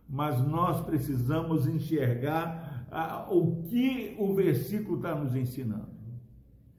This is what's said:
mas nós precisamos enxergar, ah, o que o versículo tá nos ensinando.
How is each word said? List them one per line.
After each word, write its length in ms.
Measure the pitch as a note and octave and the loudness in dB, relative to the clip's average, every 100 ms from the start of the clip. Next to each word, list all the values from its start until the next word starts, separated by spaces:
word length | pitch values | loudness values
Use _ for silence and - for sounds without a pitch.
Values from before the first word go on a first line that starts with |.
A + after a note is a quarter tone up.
| - | -10
mas 400 | C3+ D3+ B2 C#3+ | -4 0 2 2
nós 380 | D#3+ F3+ - | 4 2 2
precisamos 840 | - D#3+ D3 B2+ A#2+ D#3+ E3 D#3 D3+ | 0 0 0 0 2 0 2 2 2
enxergar, 1200 | D#3+ - D#3 B2 A#2 C#3 D#3+ E3+ - C#3+ C3+ - | 0 0 0 2 0 0 0 -2 -6 -8 -10 -8
ah, 360 | - D#3+ - - | -6 -4 -6 2
o 320 | F3+ E3 E3+ | 4 4 0
que 540 | - A#3+ C4 A#3+ G3+ - | 0 2 2 2 -4 -2
o 160 | G3 | 0
versículo 640 | F#3+ F3 C3 - G#3 - D#3+ | 4 4 4 0 -4 -2 -2
tá 140 | F3 | -2
nos 200 | D3+ C#3+ | -2 -2
ensinando. 540 | C3 B2 - A#2+ G2+ - - A2 - - - - - - | 0 -2 -2 -4 -4 -8 -14 -14 -14 -16 -20 -20 -20 -20